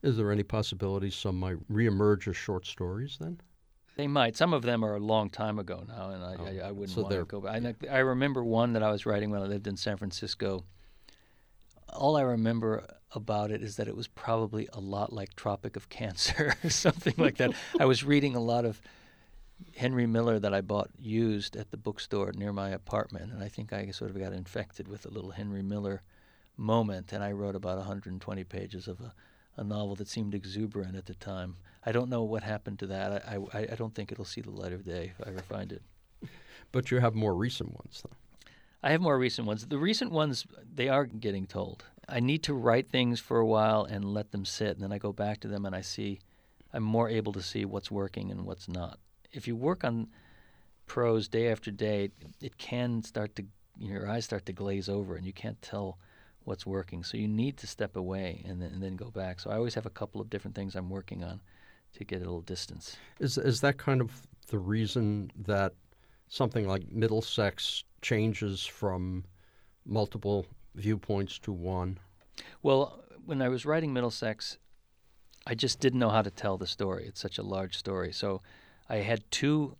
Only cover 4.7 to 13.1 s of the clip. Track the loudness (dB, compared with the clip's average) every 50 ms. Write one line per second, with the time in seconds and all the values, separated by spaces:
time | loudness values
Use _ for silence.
4.7 | 4 4 4 2 0 0 2 6 6 6 6 4 0 -2 -2 -2 -2 -2 -4 -6
5.7 | -6 -8 -8 -10 -10 -8 -8 -8 -6 -6 -6 -8 -6 -6 -6 -6 -6 -6 -6 -6
6.7 | -6 -6 -6 -4 -2 -2 0 0 0 0 0 -2 -4 -6 -4 -2 -2 -2 -2 -2
7.7 | -4 -6 -6 0 4 4 4 6 4 4 2 2 2 2 2 4 4 6 6 6
8.7 | 4 4 4 4 2 2 2 2 2 2 2 2 0 0 0 0 -2 -2 -2 -4
9.7 | -4 -2 -2 -2 -2 -2 -4 -6 -6 -6 -6 -6 -4 -2 0 -2 0 -2 -4 -10
10.7 | -18 -20 -20 -20 -20 -20 -20 -20 -20 -20 -20 _ _ _ _ _ _ -20 -20 -20
11.7 | _ -20 -18 -14 -6 2 4 6 6 6 6 4 4 4 4 4 4 2 2 2
12.7 | 0 0 -2 -8 -18 -20 -20 _